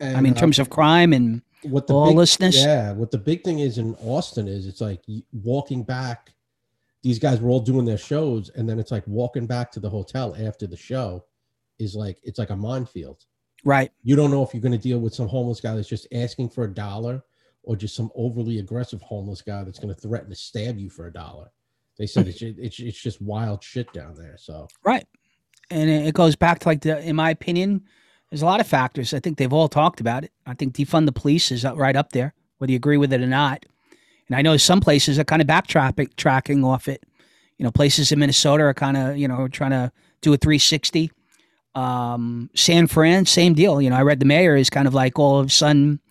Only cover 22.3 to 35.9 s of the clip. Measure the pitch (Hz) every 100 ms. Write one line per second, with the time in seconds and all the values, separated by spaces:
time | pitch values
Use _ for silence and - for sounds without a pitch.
22.3 | - 113 107 120 - 120 - 120 - 101
23.3 | 107 110 101 - 123 117 87 82 78 80
24.3 | - - 78 76 _ 196 247 - _ _
25.3 | _ _ _ - 165 156 156 156 156 165
26.3 | 147 170 170 170 151 160 151 165 156 160
27.3 | 160 - 175 190 196 _ _ _ _ -
28.3 | 147 165 208 - 139 127 139 120 135 175
29.3 | 151 127 151 156 147 165 - 117 127 156
30.3 | _ - 123 135 135 139 160 151 - 147
31.3 | 165 - 123 131 151 135 170 - 123 139
32.3 | - _ - 135 127 147 143 139 131 127
33.3 | 135 143 143 _ _ _ _ _ _ -
34.3 | 127 156 147 - 190 - 147 - 143 151
35.3 | 160 147 170 - 156 131